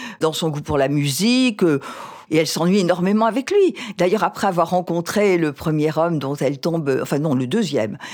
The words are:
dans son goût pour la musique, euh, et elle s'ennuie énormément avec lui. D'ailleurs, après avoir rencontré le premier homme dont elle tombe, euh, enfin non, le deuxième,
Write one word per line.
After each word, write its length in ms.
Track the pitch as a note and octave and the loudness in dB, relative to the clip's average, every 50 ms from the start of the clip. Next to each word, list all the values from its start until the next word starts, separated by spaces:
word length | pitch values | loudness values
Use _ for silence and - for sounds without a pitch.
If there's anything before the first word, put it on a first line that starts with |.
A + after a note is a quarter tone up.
| - A#3 - - | -12 -12 -6 -2
dans 120 | - D#3+ D3+ | -2 -2 -2
son 160 | - F3 D#3+ | -2 -4 -4
goût 120 | D3 D3+ | -4 -4
pour 160 | D3+ - D3+ | -4 -2 0
la 120 | C#3+ C3+ C3+ | 2 2 2
musique, 760 | D3 D3 C#3+ C#3+ C3 C3 F#3+ A#3 B3 B3+ B3+ B3+ G#3 - G3 | 2 0 0 0 0 0 2 2 4 4 2 2 2 2 2
euh, 160 | E3 D3 C3+ - - - - - - - - - _ | 2 2 2 -2 -6 -12 -14 -14 -16 -16 -18 -8 _
et 60 | D#3 | 0
elle 80 | D#3 D#3+ | 0 2
s'ennuie 360 | D3+ - - D3+ F3+ F#3+ G#3 | 0 -2 0 2 2 4 4
énormément 440 | F3+ E3+ F3+ F3 F3 F#3+ G#3 G#3+ A3+ | 4 2 2 2 2 2 2 2 2
avec 240 | A3+ G3+ C4+ C4 - | 2 0 -2 -4 0
lui. 240 | F#4+ G#4 G4 E4+ A3+ - B3 A3 F#3+ | 2 4 4 4 2 -2 -10 -12 -2
D'ailleurs, 260 | - F3 F3+ F#3+ G#3+ F3+ | 0 0 2 2 2 0
après 220 | - - - - | -2 -2 0 -2
avoir 240 | G3 F3+ F3 E3+ D#3+ | 0 2 2 0 2
rencontré 720 | F3+ F3+ F3 - E3+ E3+ E3+ - - G#3 G#3 G3+ F#3 F3 | 0 -2 0 0 -4 -4 -4 -2 0 2 2 4 2 2
le 120 | E3 D3+ | 0 -2
premier 380 | C#3 - - E3 D#3 D#3 D3 D#3 D3+ | -4 -4 -4 -2 0 0 0 0 0
homme 220 | D#3 E3 E3+ E3+ D3 | 0 0 0 0 -2
dont 160 | C3+ C3+ C#3+ | -2 -4 -4
elle 240 | C#3+ D#3 C3 C#3+ C#3 | -2 -2 -2 -2 -2
tombe, 280 | - E3+ E3 E3 D3+ | -2 -2 -2 0 0
euh, 120 | C#3 C3 C3 | 0 0 0
enfin 160 | C3 - D#3+ | 0 -2 -2
non, 160 | C#3 D3+ E3 C3 | -2 0 0 0
le 140 | C3 C3 | 0 0
deuxième, 500 | B2 C3 A3+ A3 D3+ C#3+ C3+ A2 G#2 - - - - | 0 0 0 0 0 0 -2 -2 -2 -6 -10 -12 -14